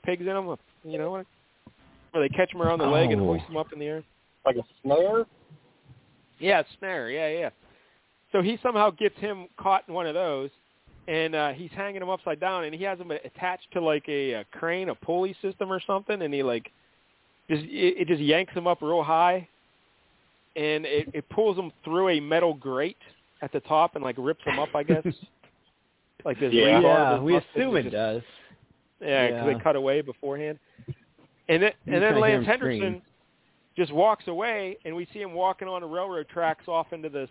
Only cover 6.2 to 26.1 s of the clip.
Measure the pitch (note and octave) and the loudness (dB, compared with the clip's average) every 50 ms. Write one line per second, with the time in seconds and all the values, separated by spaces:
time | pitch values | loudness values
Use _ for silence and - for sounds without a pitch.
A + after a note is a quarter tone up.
6.2 | _ _ _ - D3 F#3+ G3 E3 D3 - - - F#3+ F#3+ F#3 D3 A#2+ A2+ C3 D#3 | _ _ _ -2 2 4 4 4 2 -2 -6 -10 -8 -6 -6 -4 -4 -4 -4 -4
7.2 | D#3+ D3+ D#3 E3+ D#3+ B2 - _ _ _ _ _ _ _ _ _ _ _ _ _ | -2 -2 -2 -2 -4 -6 -8 _ _ _ _ _ _ _ _ _ _ _ _ _
8.2 | _ _ - G3 F3 G#3 A#3 - - B3 A#3 G#3 G#3+ G#3+ E3 - G#3+ G3 - - | _ _ 0 2 2 2 0 0 -2 0 2 4 4 4 2 2 -2 -2 -2 -2
9.2 | G3 G#3+ G3+ F#3+ F3+ - _ - - G3 F#3+ - - - E3+ F3+ E3+ D#3 D3+ F3+ | -8 -8 -8 -8 -12 -18 _ -4 0 0 0 0 0 -4 -6 -4 -4 -2 -2 -2
10.2 | F#3 E3 C#3+ C3+ C3+ C#3 _ _ _ _ _ _ _ _ _ - - - D#3+ D#3+ | -2 -2 -2 -4 -6 -8 _ _ _ _ _ _ _ _ _ -16 -8 -4 -2 -2
11.2 | D#3+ D#3+ D#3+ D3+ D3+ C#3+ C3 C#3+ F3+ E3 - F#3 G3 G3+ G3 F#3+ F3+ F3+ F#3+ F3+ | -2 0 0 0 0 -2 -2 -6 -12 -14 -10 -8 -8 -8 -8 -8 -6 -6 -6 -4
12.2 | - F3+ D3+ D3+ F3+ F#3+ F#3+ F3+ E3 D3+ D#3+ E3 F#3+ G3 F#3+ F3 F3+ E3+ D3+ D#3 | -4 -6 -4 -2 -2 -4 -2 -4 -6 -6 -8 -6 -6 -6 -6 -6 -8 -8 -8 -8
13.2 | - B2 _ - F3+ F3+ F#3 - - _ - F3+ E3 D#3 D3+ D3 - D3+ D3 C#3+ | -10 -14 _ -6 -4 -4 -4 -6 -10 _ -4 -2 0 2 0 0 -2 -2 -4 -2
14.2 | C#3 C3 A#2 G#2+ G2+ _ - - E3 E3 F3 F#3 F#3+ F3 A2+ - - - E3+ F3+ | -2 -2 -4 -4 -8 _ -10 -6 -4 -2 -2 -2 -4 -6 -6 -8 -4 -4 -2 -2
15.2 | F#3 G3 F#3 - - F#3+ F#3+ - G3+ F#3+ F#3+ F3+ - - G3 G3 G3+ - G#3+ G3 | -2 -2 -4 -6 -8 -8 -6 -6 -6 -6 -6 -6 -4 -2 -4 -2 -2 -4 -4 -4
16.2 | E3+ D3 C#3+ C#3 C3+ B2+ A#2+ A2+ A2+ - _ _ _ _ _ _ _ _ _ _ | -2 -4 -2 0 0 0 -2 -2 -4 -10 _ _ _ _ _ _ _ _ _ _
17.2 | _ _ _ _ _ - D#3+ D3+ D#3 E3 - - F#3 F3+ F3+ - F3 D3+ D#3+ D3 | _ _ _ _ _ -4 -4 -4 -4 -6 -4 2 2 2 2 2 0 0 0 0
18.2 | D3+ C#3+ D#3 F3 F#3+ - - F3+ E3+ F3+ F3 - D#3 D3+ E3+ E3+ D3 D3+ D#3+ E3 | 4 4 4 2 2 -2 -6 -2 0 0 0 0 0 0 0 0 2 2 4 4
19.2 | F3 F3+ F#3 F#3 E3+ _ _ _ _ _ _ _ _ _ _ _ _ _ _ _ | 4 4 4 0 -4 _ _ _ _ _ _ _ _ _ _ _ _ _ _ _
20.2 | _ _ _ _ _ _ - D#3 D3+ D3+ D3+ D3+ D#3 C3+ D3 D3 D#3 - - D3+ | _ _ _ _ _ _ -8 -4 -2 0 0 0 -2 0 -2 -2 -2 -2 -6 -8
21.2 | - - - G#3+ A3 G#3+ F#3 F#3 F#3 D#3 - _ - D#3 D#3+ F3+ F#3+ F#3 E3+ D3+ | -8 -4 0 2 2 2 2 0 -4 -8 -10 _ -8 -2 0 2 2 4 2 2
22.2 | D3 D3+ D#3 E3+ F3 E3+ D3+ C3+ B2+ C3+ B2+ B2+ D3+ F3+ - _ - - - _ | 0 2 2 4 4 2 0 -2 -6 -6 -2 -2 -2 -4 -6 _ -20 -20 -20 _
23.2 | _ _ _ - C#3+ C3+ - C#3+ - - D#3 D#3 E3+ E3+ - D3+ C3+ B2+ A#2+ C3+ | _ _ _ -12 -12 -6 -6 -6 -2 2 2 4 4 2 0 -4 -6 -6 -6 -4
24.2 | B2 C#3+ D#3+ _ - D3 C3 C3+ D3+ - - D3 D3 D#3 - D#3 - F3 - - | -2 -4 -4 _ -4 -4 -2 -2 -2 -2 -2 -4 2 2 2 2 2 -4 -8 -8
25.2 | - _ _ _ _ _ _ _ _ _ _ _ _ _ _ _ _ _ | -14 _ _ _ _ _ _ _ _ _ _ _ _ _ _ _ _ _